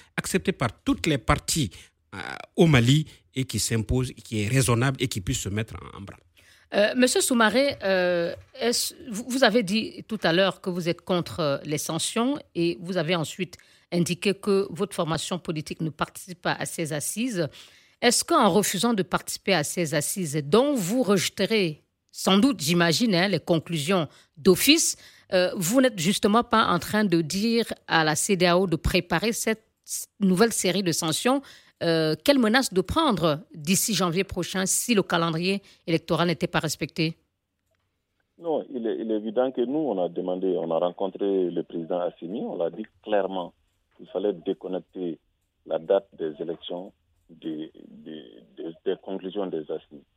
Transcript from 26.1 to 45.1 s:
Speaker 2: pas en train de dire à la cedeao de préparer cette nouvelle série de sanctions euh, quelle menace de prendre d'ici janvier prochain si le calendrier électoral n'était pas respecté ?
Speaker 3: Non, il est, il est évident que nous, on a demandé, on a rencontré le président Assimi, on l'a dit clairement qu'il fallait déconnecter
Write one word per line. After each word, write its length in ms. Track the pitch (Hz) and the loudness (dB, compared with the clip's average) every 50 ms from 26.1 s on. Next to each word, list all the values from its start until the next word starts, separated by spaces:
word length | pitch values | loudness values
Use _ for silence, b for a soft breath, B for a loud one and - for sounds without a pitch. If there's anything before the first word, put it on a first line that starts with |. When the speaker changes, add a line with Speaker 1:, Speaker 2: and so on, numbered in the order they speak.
| 202 - - 202 208 240 233 | 0 2 2 4 4 4 2
Speaker 2:
pas 220 | - - 220 233 | 4 2 2 4
en 140 | - 175 170 | 4 2 0
train 260 | - - - 214 214 | 0 0 0 0 2
de 160 | 190 170 165 | 2 2 2
dire 460 | 165 143 180 196 214 233 226 233 214 - - - _ - | 0 0 -2 -2 0 0 2 0 0 -2 -6 -12 _ 0
à 160 | 160 165 156 | 2 2 2
la 120 | 156 151 | 2 2
cedeao 500 | - - - 202 165 180 175 170 180 196 | 0 0 0 2 4 4 4 4 4 4
de 100 | 175 165 | 2 0
préparer 560 | 156 - - - 180 170 - 180 160 202 233 220 | 0 0 2 0 0 0 0 -2 0 0 0 -2
cette 320 | - - 226 220 - _ _ _ _ _ - - - - - _ - | -2 -2 -2 -4 -4 _ _ _ _ _ -12 -10 -10 -10 -10 _ 0
nouvelle 340 | 202 185 185 175 233 233 - | 2 2 4 4 4 2 2
série 300 | - - 185 170 196 196 | 0 -2 0 0 0 0
de 100 | 175 151 | 0 -2
sanctions 500 | - 175 160 151 - - 240 269 285 277 B B B B B B B - | 0 0 -2 -2 0 0 0 0 0 -2 B B B B B B B 0
euh, 320 | 170 165 160 160 156 156 - - | 0 2 2 2 0 -2 0 2
quelle 140 | 277 285 269 | 4 4 6
menace 340 | 226 214 220 269 254 - 180 | 6 4 4 2 2 0 0
de 80 | 185 | -2
prendre 600 | 180 - - 311 330 285 214 151 170 160 143 160 - _ - | -2 0 0 2 2 2 2 2 2 2 0 0 -4 _ -16
d'ici 400 | 165 147 165 196 - - - 202 | -8 -2 0 0 0 0 0 0
janvier 300 | 156 190 175 151 196 190 | 0 0 0 0 0 -2
prochain 420 | - - 190 170 - - 190 190 | -4 -4 -6 -6 -4 -4 -4 -2
si 280 | 185 - - - - 240 | -2 -2 -2 0 2 2
le 80 | 196 170 | 2 2
calendrier 600 | - 175 170 165 165 160 160 180 190 196 196 b b b b b | 2 0 0 0 0 -2 -2 -2 -2 -2 -4 b b b b b
électoral 420 | 175 165 160 - - 170 156 175 180 | -2 -2 -2 0 0 0 0 2 0
n'était 180 | 160 - 180 | 0 -2 -2
pas 140 | - - 160 | -2 -2 -2
respecté ? 560 | - 160 - - 165 - - - 156 160 160 _ _ _ _ _ _ _ _ _ _ _ _ _ _ _ _ _ _ _ _ _ _ _ _ - | -2 -2 -4 -6 -8 -8 -4 -2 -4 -4 -4 _ _ _ _ _ _ _ _ _ _ _ _ _ _ _ _ _ _ _ _ _ _ _ _ -10
Speaker 3:
Non, 260 | 170 170 151 117 - - | -6 -2 -2 -2 -4 -4
il 160 | - 123 113 | -8 -6 -4
est, 100 | 110 95 - | -4 -4 -4
il 120 | 113 110 | -2 -2
est 60 | 110 | -2
évident 340 | 107 107 113 104 123 127 135 | -2 -4 -4 -2 0 0 0
que 120 | 131 123 120 | 0 -2 -2
nous, 160 | 120 143 160 | -2 -2 -2
on 260 | 156 127 101 92 87 | -2 -2 -2 -2 -2
a 40 | 85 | -4
demandé, 480 | 85 90 90 90 92 92 95 95 87 85 | -4 -4 -4 -4 -4 -2 -2 -2 -2 -2
on 120 | 82 82 | -2 -2
a 80 | 82 80 | -2 0
rencontré 720 | 87 90 87 - 101 95 - - 101 98 98 95 90 87 | 0 -2 -4 -4 -8 -6 -6 -4 -2 0 0 0 0 0
le 120 | 85 85 78 | -2 -6 -8
président 380 | - 82 85 82 80 90 87 | -6 -8 -10 -6 -4 -4 -4
Assimi, 400 | 87 85 - - 85 85 101 - | -4 -4 -6 -8 -12 -10 -8 -8
on 160 | 233 226 - | -8 -8 -6
l'a 140 | 90 85 82 | -4 -6 -6
dit 140 | 82 110 110 - _ _ - | -6 -8 -14 -14 _ _ -8
clairement 520 | 110 104 101 95 92 95 92 87 90 - _ _ _ _ _ _ _ _ | -2 -2 -2 0 -2 -4 -6 -8 -10 -12 _ _ _ _ _ _ _ _
qu'il 100 | - - - | -20 -16 -10
fallait 260 | - 185 - 104 92 | -8 -4 -2 -2 -4
déconnecter 840 | 82 - - - - - 90 92 90 85 _ - 92 90 85 | -4 -4 -6 -6 -6 -6 -8 -8 -8 -10 _ -12 -8 -8 -8